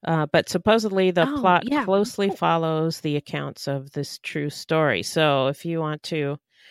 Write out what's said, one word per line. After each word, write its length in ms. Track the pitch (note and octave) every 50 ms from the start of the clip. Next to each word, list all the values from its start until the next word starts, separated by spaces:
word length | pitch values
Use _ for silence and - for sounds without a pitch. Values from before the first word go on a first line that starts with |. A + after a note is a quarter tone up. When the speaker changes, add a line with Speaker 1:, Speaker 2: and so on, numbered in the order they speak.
| -
Speaker 1:
Uh, 220 | - E3+ D#3+ D3+
but 220 | D3 - E3+ - -
supposedly 640 | - F3+ E3+ G#3+ G#3+ A3+ G#3+ G#3+ F#3+ F#3+ F#3+ F#3
the 180 | F3+ F3 E3 C4
Speaker 2:
Oh, 120 | C#4+ D4
Speaker 1:
plot 240 | B3 F#3+ F3+ F3 - A#3
Speaker 2:
yeah. 160 | C#4 D4 B3
Speaker 1:
closely 440 | F#3+ F#3+ G3 G#3 A#3+ - - G3+ G3
Speaker 2:
Cool. 80 | F#3+
Speaker 1:
follows 640 | - - E3+ E3 E3 D#3+ D#3+ D#3+ D#3 D#3+ D#3+ D#3+ -
the 160 | - D#3 D3
accounts 500 | D3 - - - D3 C#3+ C#3+ - - -
of 240 | - C#3 C#3 C3+ C#3+
this 280 | _ D3 C#3+ - - -
true 300 | _ - - D#3+ D3 D3
story. 540 | C#3+ - - _ E3 D#3+ D#3 D3 A#2+ F2+ -
So 460 | - - E3 D#3+ D3+ C#3+ C#3 C3 C3+
if 160 | C#3+ - -
you 160 | E3+ E3+ E3
want 240 | D#3+ D3+ D3+ D3+ _
to 340 | - F3+ D#3 D3 C#3 C#3+ D3+ _ _ _ _ _ -